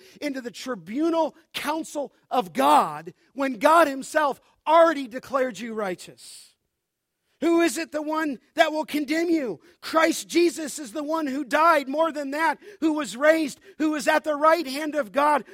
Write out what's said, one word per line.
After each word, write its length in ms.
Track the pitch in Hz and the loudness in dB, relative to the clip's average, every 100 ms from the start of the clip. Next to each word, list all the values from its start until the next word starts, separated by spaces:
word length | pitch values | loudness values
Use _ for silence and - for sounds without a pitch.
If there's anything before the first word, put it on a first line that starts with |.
| - - | -14 -8
into 200 | 294 262 | -6 -6
the 100 | 240 | -10
tribunal 840 | - 262 233 160 233 330 330 302 - _ | -10 -8 -8 -8 -2 0 0 -2 -4 _
council 600 | - 285 320 - 302 262 _ - | -8 -6 -6 -6 -8 -8 _ -4
of 220 | 262 185 | -2 -2
God 600 | 156 269 294 185 151 170 - _ | 0 4 4 4 -4 -14 -20 _
when 200 | 247 269 | -6 -4
God 340 | 233 285 330 311 | 2 4 6 4
himself 540 | 269 - 311 294 240 _ _ - | 0 -4 -2 -2 -4 _ _ 4
already 400 | 330 330 294 262 | 6 6 4 -4
declared 500 | 254 - 262 254 180 | -10 -6 -2 -2 -4
you 160 | 233 | -10
righteous? 800 | 220 202 180 - 123 - - - _ _ _ _ _ _ _ _ - | -6 -6 -6 -12 -20 -20 -20 -20 _ _ _ _ _ _ _ _ -4
Who 200 | 320 339 | 2 4
is 160 | 339 233 | 2 0
it, 140 | 320 | -6
the 100 | 302 | -6
one 380 | 302 311 320 254 _ - | -4 -2 -2 -6 _ 0
that 160 | 320 | 0
will 140 | 311 302 | 0 -4
condemn 440 | 302 269 320 349 | -4 -2 -2 0
you? 300 | 330 254 156 _ _ | 0 -2 -8 _ _
Christ 460 | - 320 320 294 190 | -4 0 2 0 -2
Jesus 500 | 302 349 269 302 - | 2 2 0 -8 -10
is 120 | 269 | -10
the 120 | 302 | -8
one 240 | 294 320 302 | -4 -4 -4
who 160 | 269 | -4
died, 440 | 262 294 330 311 262 | -2 2 4 4 2
more 240 | 294 330 | -2 -2
than 200 | 285 277 | -2 -6
that, 280 | 294 320 262 392 415 | -2 -2 -2 -8 -4
who 140 | 311 | -2
was 240 | 302 262 220 | 0 -4 0
raised, 420 | 294 320 302 - - - | 4 4 2 -8 -14 -4
who 180 | 311 302 | -2 0
is 120 | 254 | 2
at 160 | 311 | 2
the 120 | 311 294 | 2 2
right 300 | 311 339 269 | 4 4 2
hand 300 | 269 311 294 | -6 -4 -4
of 160 | 220 | -4
God, 340 | 190 294 285 202 | 0 2 2 -2